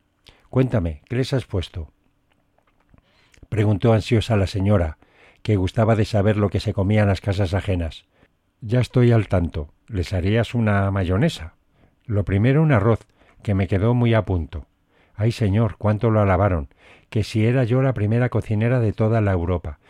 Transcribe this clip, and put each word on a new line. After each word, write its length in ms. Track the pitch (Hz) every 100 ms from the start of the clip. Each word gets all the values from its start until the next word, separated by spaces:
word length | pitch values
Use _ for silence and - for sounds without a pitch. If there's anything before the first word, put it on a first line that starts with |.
| _ _ - _ _
Cuéntame, 500 | 127 131 117 85 78 -
¿qué 60 | 120
les 180 | 127
has 120 | 135 -
puesto?", 460 | 98 - 90 76 _ _ _ _ _ _ _ _ _ _ _ _ _ _ _ -
preguntó 440 | 104 104 101 120
ansiosa 440 | 110 - 113 98 107
la 80 | 92
señora, 540 | 98 98 104 80 - _ _ - _
que 140 | - 104
gustaba 400 | 92 - 110 110
de 100 | 104
saber 320 | 107 98 104
lo 120 | 101
que 100 | 98
se 140 | 110
comía 280 | 104 95 107
en 60 | 104
las 140 | 95
casas 340 | - 95 92 92
ajenas. 500 | 101 90 82 - _ _ _ _ _ _
"Ya 180 | 110 123
estoy 320 | 117 127 120
al 160 | 113 98
tanto. 460 | 95 82 80 73 _ -
Les 260 | 107 85
harías 400 | 92 90 110 113
una 380 | 120 107 101 98
mayonesa. 640 | 98 87 92 165 - 82 - _ _ _ _ -
Lo 200 | 104 92
primero 360 | 98 117 143
un 100 | 160
arroz, 360 | 120 113 110 - _ _ _
que 140 | - 98
me 120 | 98
quedó 280 | 95 110 123
muy 180 | 120
a 100 | 113
punto. 440 | 101 90 78 76 - _ _ _ _ -
Ay, 140 | 113
señor, 460 | - 104 101 117 -
cuánto 320 | 104 107 117
lo 100 | 107
alabaron, 480 | 101 90 101 87 69 _ - - _
que 140 | 110
si 220 | - 107 110
era 180 | 131
yo 180 | 117 127
la 120 | 135
primera 340 | 120 104 120 123
cocinera 540 | 110 - 107 117 127
de 100 | 110
toda 300 | - 110 113
la 100 | 101
Europa, 480 | 92 85 87 80 73 _